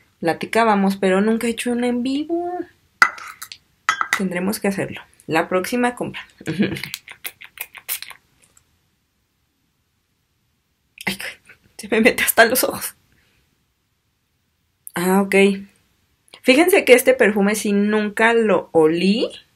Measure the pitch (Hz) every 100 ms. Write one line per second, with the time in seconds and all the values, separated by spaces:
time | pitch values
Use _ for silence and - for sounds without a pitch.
0 | _ - 165 160 185 220 226 202 196 196
1 | 190 185 214 226 233 226 247 240 247 247
2 | 247 277 311 339 349 359 349 _ _ -
3 | - - - - - - _ _ - -
4 | - - 185 175 185 214 202 190 - -
5 | - _ - 160 175 185 180 247 247 247
6 | 151 - - - - 160 208 170 - -
7 | - - - - - - - - - -
8 | - - _ _ _ _ _ _ _ _
9 | _ _ _ _ _ _ _ _ _ _
10 | _ _ _ _ _ _ _ _ _ -
11 | - - - - _ - _ - 208 220
12 | 226 - - - 226 - - - - -
13 | _ _ _ _ _ _ _ _ _ _
14 | _ _ _ _ _ _ _ _ - -
15 | 180 190 196 196 202 196 - _ _ _
16 | _ _ _ - - 262 349 381 254 247
17 | 254 254 208 208 196 214 214 202 208 214
18 | 208 202 226 233 220 180 - 165 156 170
19 | 190 220 - - -